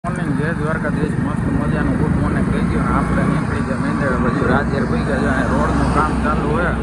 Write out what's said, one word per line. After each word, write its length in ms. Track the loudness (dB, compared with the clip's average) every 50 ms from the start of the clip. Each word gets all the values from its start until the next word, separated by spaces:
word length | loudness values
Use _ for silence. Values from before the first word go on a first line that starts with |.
| -6
મોર્નિંગ, 280 | -6 -4 -4 -2 -2 0 0
જય 160 | 0 -2 -2
દ્વારકાધીશ, 600 | -2 -2 -2 -2 -2 -2 -2 0 0 0 0 0 -2
મસ્ત 260 | -2 -2 -2 -2 -2 0 0 0
મજાનું 380 | 0 0 0 0 0 0 0 0
ગુડ 160 | 0 2 2 2 2
મોર્નિંગ 260 | 0 2 0 0 0 0
કહી 140 | 0 0 0
દો 100 | 0 0 0
ને 100 | 0 0
આપણે 260 | 0 0 0 0 2 2
નીકળી 400 | 2 0 0 0 -2 -2 -2 -2
ગયા 160 | -2 -2 -2 -2
મેંદરડા 380 | -2 0 0 0 0 0 0 0
બાજુ. 260 | 0 0 0 0 2 2
રાજેર 320 | 2 0 0 0 0 0
ભઈ 180 | 0 0 0 0
ગયા 140 | 0 0 0 0
છે, 60 | 0
અહીંયા 240 | 0 0 0 0 2
રોડનું 380 | 2 2 2 2 2 2 2 2
કામ 160 | 2 2 0 0 0 0
ચાલુ 240 | 0 0 0 0 0 0
છે. 140 | 0 0 0 -2 -2